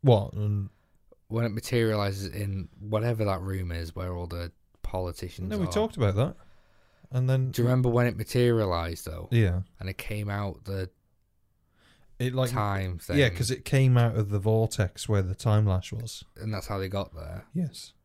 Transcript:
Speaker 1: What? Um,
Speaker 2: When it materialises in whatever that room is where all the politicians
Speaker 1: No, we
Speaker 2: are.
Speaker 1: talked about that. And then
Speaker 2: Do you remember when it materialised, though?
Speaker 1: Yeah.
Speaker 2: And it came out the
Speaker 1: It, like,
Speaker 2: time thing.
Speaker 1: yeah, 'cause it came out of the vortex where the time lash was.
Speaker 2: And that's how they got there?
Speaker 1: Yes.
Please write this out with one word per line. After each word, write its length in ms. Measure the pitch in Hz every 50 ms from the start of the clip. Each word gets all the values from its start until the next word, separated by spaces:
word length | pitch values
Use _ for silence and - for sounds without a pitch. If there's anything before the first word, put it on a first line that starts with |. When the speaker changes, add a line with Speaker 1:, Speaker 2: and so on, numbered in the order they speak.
| -
Speaker 1:
What? 320 | 135 120 101 98 - -
Um, 360 | 98 104 104 104 101 98 98 _ _ _ _ _ _ _ _ - _ _
Speaker 2:
When 180 | _ 113 113 117
it 20 | 117
materialises 840 | 101 113 - - - 120 117 110 107 104 101 101 98 98 98 95 -
in 360 | 107 101 98 98 95 90 - - -
whatever 460 | 104 107 107 107 107 120 120 110 107
that 160 | 101 95 92
room 320 | 92 98 95 92 92 87 85
is 240 | 82 82 80 85
where 180 | 92 90 90 92
all 140 | 87 87 85
the 240 | 85 87 87 85 - _ _ _ _ _ _
politicians 640 | - - 92 92 90 82 - - 90 - - 90 95
Speaker 1:
No, 80 | 214 208
we 80 | 180
Speaker 2:
are. 60 | 156 -
Speaker 1:
talked 240 | 208 214 226 -
about 180 | - 123 101 95
that. 220 | 101 123 156 - - - - - - _ _ _ _ _ _ _ _ _ -
And 160 | - 127 127
then 260 | 127 131 131 131 131 123
Speaker 2:
Do 100 | - 120
you 40 | 120
remember 200 | 127 127 123 123
when 180 | 117 123 120
it 120 | 120 104 -
materialised, 880 | 110 - - 127 123 120 117 113 107 95 87 85 85 85 85 - -
though? 220 | 82 82 85 85 - -
Speaker 1:
Yeah. 300 | 117 110 95 87 90 92 - _ -
Speaker 2:
And 80 | - 95
it 80 | 95
came 320 | - - - - 104 104 101
out 360 | 101 101 101 98 92 - -
the 240 | - 98 95 95 90 _ _ _ _ _ _ _ _ _ _ _ _ _ _ _ _ _ _ _ _ _ _ _ - - -
Speaker 1:
It, 160 | 123 127 127
like, 160 | 131 131 123
Speaker 2:
time 480 | 120 113 107 101 98 98 95 92 90 82
thing. 180 | - - -
Speaker 1:
yeah, 140 | 143 139 117
'cause 200 | 90 - 123 107
it 140 | - - -
came 320 | - - 135 135 131 123
out 180 | 123 120 117 110
of 140 | 120 107 101
the 100 | 104 104
vortex 680 | 95 110 110 90 92 - - - 104 90 - - - -
where 140 | 107 101 95
the 120 | 90 92
time 300 | - - 113 107 107 107
lash 240 | 104 95 92 92 -
was. 320 | - 104 117 110 - - - - _
Speaker 2:
And 160 | - - 110 107
that's 140 | 98 -
how 100 | - 107
they 140 | 98 95 95
got 240 | 98 98 98 - -
there? 320 | 80 78 78 85 92 - _ _
Speaker 1:
Yes. 400 | 170 180 139 - - - - _ _ _